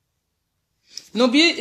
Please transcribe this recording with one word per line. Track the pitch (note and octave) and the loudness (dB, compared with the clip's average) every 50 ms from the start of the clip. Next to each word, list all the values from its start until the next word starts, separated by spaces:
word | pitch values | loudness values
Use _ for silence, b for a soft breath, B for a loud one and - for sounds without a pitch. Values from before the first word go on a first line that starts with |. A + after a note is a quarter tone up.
| _ _ _ _ _ _ _ _ _ _ _ _ _ _ _ _ _ B B B B B - | _ _ _ _ _ _ _ _ _ _ _ _ _ _ _ _ _ B B B B B -4
Non, | G#3 B3 B3+ | -2 -2 0
bi, | A3+ D4 E4 E4+ D#4+ - | 2 2 2 2 0 -2